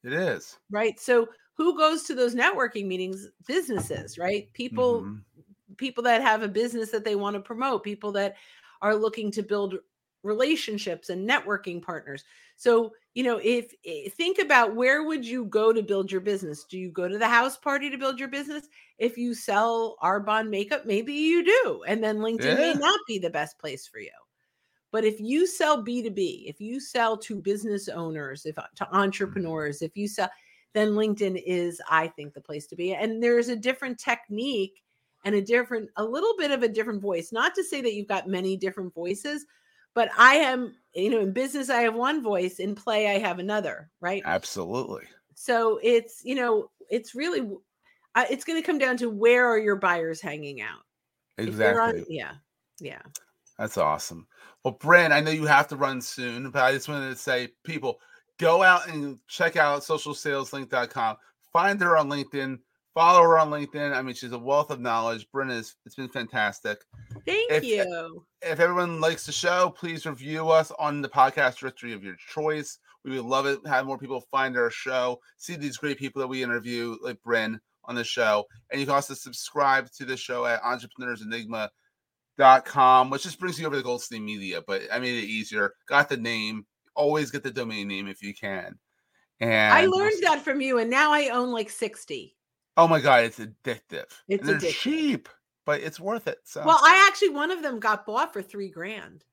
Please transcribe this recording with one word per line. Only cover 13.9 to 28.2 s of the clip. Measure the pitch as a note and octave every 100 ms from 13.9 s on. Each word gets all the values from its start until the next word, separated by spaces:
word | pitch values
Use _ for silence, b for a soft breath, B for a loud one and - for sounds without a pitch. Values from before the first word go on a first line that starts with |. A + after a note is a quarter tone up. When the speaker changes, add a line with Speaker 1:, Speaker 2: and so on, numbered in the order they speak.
| D#3 C#3+
Speaker 2:
think | - E4+ F#4+
about | D#4 C#4 A3+ A3
where | B3+ C#4+
would | D#4 D#4 A#3
you | B3+ A3
go | G#3+ A3
to | A3+
build | G3+ G3 F#3+
your | F#3+
business? | G3 G3 F3+ D3 -
Do | F#3
you | F#3
go | E3 F3+
to | G3+
the | A3+
house | A#3+ B3+ C4
party | D4 C#4 C#4+
to | C4+
build | C4+ B3
your | C4+
business? | C#4 C#4+ D4 D4 b b b
If | A#3+ A#3+
you | A#3+
sell | A3+ - G3+ A3+ A3+ A3+ A3+
Arbonne | F3 G3+ G3+ G#3+ A3
makeup, | G3 G3+ D4 -
maybe | G3+ A3+
you | C#4+ D#4 E4+ D4+
do. | A4+ A#4+ D3 -
And | A3
then | A3 G#3+
LinkedIn | A3 A3+ - F#3+
may | E4
Speaker 1:
Yeah. | D4
Speaker 2:
not | D4 G4+ G#4
be | G#3+
the | F3
best | D#3+ D#3 -
place | D#3 C3+ -
for | A2
you. | F2+ - _ _ _ _ _ _ _
But | A3 G#3+
if | G#3+
you | G#3+ C#4+ F4+
sell | - D#4 D4
B | G#3+ A#3+
two | A3
B, | G3 F3+ - -
if | D3+
you | G#3 B3+
sell | C4+ B3+ A3+ A3
to | A3 G3+
business | F3 G#3 G#3+ G3+ G3+
owners, | D3+ E3 D#3